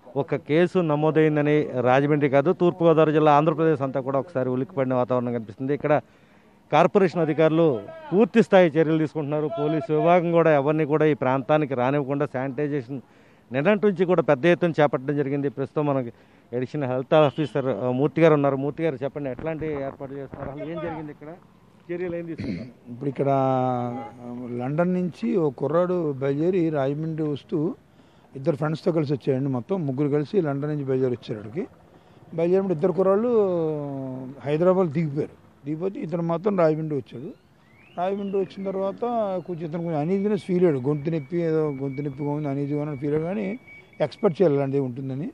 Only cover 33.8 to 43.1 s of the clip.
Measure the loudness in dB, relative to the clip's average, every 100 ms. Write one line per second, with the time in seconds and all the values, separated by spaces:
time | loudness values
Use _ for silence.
33.8 | -6 -8 -8 -10 -12 -10 -4 2 2 2
34.8 | 2 0 -2 -4 -6 -10 _ _ -10 -6
35.8 | -6 -6 -6 -4 -2 -2 -2 2 2 2
36.8 | -2 -6 -6 -14 -14 -16 _ _ _ _
37.8 | _ -6 -4 -4 -4 -2 -4 -6 -6 -4
38.8 | -4 -4 -4 -2 -2 -4 -6 -8 -6 -6
39.8 | -4 -2 0 0 0 -2 0 4 4 4
40.8 | 0 -2 -2 -4 -4 -2 0 0 0 -2
41.8 | -6 -6 -8 -6 -4 -4 -2 -4 -2 -2
42.8 | -4 -4 -2